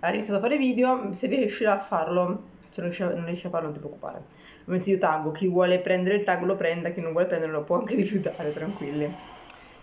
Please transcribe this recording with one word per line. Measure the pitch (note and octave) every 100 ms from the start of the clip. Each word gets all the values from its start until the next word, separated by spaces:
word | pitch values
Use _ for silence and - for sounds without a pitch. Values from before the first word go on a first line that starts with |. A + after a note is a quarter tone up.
ha | E3+
iniziato | G#3+ G#3+ G3+
a |
fare | A#3 D4
video, | C4 A#3 B3+ B3+ G3
se | F3+ A#3+
riuscirà | C4+ G#3+ - G#3+
a | G3
farlo, | - F#3 D#3+ F3 F3+ G3 - - -
se | -
non | F3
riesce, | F3 F3+
non | E3+
riesce | E3+ F3 F3+
a |
farlo | E3+ D#3
non |
ti | D3+
preoccupare, | D3 - D2 - - - - -
ovviamente | - F3+ F#3
io | F#3+
taggo, | F3+ D#3 D3+
chi | D3+ F#3
vuole | F3+ F3+ F3+
prendere | F#3 F#3 F#3 G#3
il |
tag | G3+ F3
lo | F3 F#3+
prenda, | E3 E3+ E3+
chi | E3+
non | E3
vuole | D#3+ F3+
prenderlo | E3+ D#3+ D#3
lo |
può | D3+ F3
anche | G#3+
<laughs> | A3+
rifiutare, | G3 G3 D3 - D3+
tranquilli. | D3+ D#3 G3+ C#3+ D3+ D3 F3+ - - - - - -